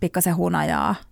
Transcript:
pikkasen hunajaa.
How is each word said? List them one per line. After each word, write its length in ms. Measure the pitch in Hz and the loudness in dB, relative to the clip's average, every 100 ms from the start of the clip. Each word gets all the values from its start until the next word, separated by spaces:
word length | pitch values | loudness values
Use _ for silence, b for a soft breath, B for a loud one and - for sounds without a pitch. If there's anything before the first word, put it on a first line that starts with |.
pikkasen 360 | 175 180 180 170 | -2 0 0 2
hunajaa. 580 | 175 170 151 - 69 190 - | 0 0 0 0 0 -2 -6